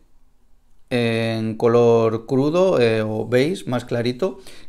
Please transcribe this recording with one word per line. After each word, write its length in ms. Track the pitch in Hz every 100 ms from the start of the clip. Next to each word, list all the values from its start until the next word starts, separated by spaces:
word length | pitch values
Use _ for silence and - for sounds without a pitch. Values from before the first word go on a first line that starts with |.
| _ - - _ _ - _ - -
en 640 | 123 117 113 113 113 110 110
color 720 | 117 120 120 117 113 113 -
crudo, 520 | 131 147 170 190 151
eh, 220 | 117 110
o 260 | 107 110 113
beige, 400 | 123 147 190 -
más 160 | 123
clarito, 560 | 120 120 120 123 190 - - -